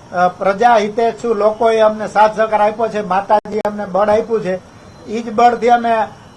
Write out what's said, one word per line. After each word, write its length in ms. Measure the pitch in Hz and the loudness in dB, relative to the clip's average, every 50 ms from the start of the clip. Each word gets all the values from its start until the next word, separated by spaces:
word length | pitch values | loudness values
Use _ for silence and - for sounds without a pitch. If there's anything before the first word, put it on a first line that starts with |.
| - - - | -20 -8 -2
અ, 140 | 180 180 | 0 0
પ્રજા 480 | 180 - - 202 190 196 190 240 240 233 | 0 0 -2 -2 -2 0 2 2 4 4
હિતેચ્છુ 580 | 220 208 214 208 233 233 233 220 220 - 240 220 | 4 2 0 -2 -2 -2 -2 -2 -4 -4 -4 -2
લોકોએ 460 | 202 202 220 214 220 240 226 226 220 | 0 0 0 0 2 0 2 2 4
અમને 280 | 214 214 214 214 214 | 2 2 2 -2 -8
સાથ 300 | 180 147 196 214 214 214 | -4 2 2 2 2 2
સહકાર 240 | 196 220 202 214 202 | 0 -2 0 0 0
આપ્યો 260 | 208 214 214 220 226 | 0 0 0 -2 -4
છે, 140 | 214 185 208 | -4 -4 -6
માતાજીએ 600 | 202 180 185 196 196 - 214 208 - 196 202 214 - | -4 -2 -2 -2 0 0 0 0 0 -4 -6 -4 -4
અમને 200 | 208 208 208 202 | -4 -6 -6 -8
બળ 240 | 185 180 190 214 208 | -4 -2 0 2 2
આપ્યું 340 | 208 220 220 226 233 214 170 | 2 0 0 -2 -4 -4 -2
છે, 120 | 180 185 180 - - - - - - - - - | -4 -6 -6 -8 -16 -20 -20 -20 -20 -20 -20 -14
ઈ 140 | - 208 233 | -8 -8 -8
જ 120 | 233 240 214 | -8 -4 0
બળથી 360 | 220 240 240 233 - 214 240 | 2 4 4 4 2 2 2
અમે 380 | 240 240 233 233 226 220 220 - - - - - - | 2 2 2 0 0 0 -2 -4 -8 -16 -20 -20 -16